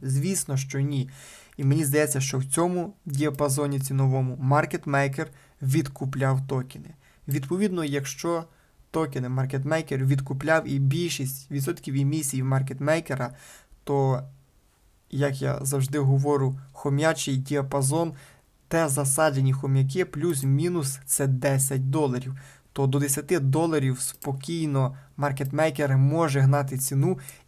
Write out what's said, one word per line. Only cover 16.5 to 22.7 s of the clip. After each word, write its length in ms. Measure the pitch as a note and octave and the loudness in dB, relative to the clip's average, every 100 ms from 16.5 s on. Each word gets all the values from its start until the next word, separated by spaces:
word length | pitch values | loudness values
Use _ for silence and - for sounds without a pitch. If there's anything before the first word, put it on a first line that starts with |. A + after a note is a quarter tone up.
| C3 - | -2 -12
хом'ячий 640 | - C#3+ C#3 D#3+ D#3+ - C3 | -6 -2 2 2 0 -2 -2
діапазон, 760 | C3 C#3+ C#3 C#3 C3+ D#3+ E3+ C#3 - - _ _ - | -2 -2 0 0 2 0 -2 -4 -18 -20 _ _ -4
те 200 | E3 D#3 | 0 0
засаджені 640 | D3 C#3 - D#3 C3+ C3 | 0 0 2 2 4 2
хом'яки, 520 | C3 C#3 C3+ C3+ F3+ | 2 2 2 2 0
плюс-мінус 960 | F3+ D3 F3 C#3 C3+ C#3 F3 F3 C3+ - - | -2 -2 -2 0 2 2 2 0 -2 -6 -4
це 200 | - C#3 | 0 2
десять 640 | B2+ C#3+ C3+ - C3+ C3 | 2 2 2 0 0 0
доларів. 440 | D#3 C#3+ B2 C3 C3+ - - _ | 2 2 0 -4 -12 -16 -20 _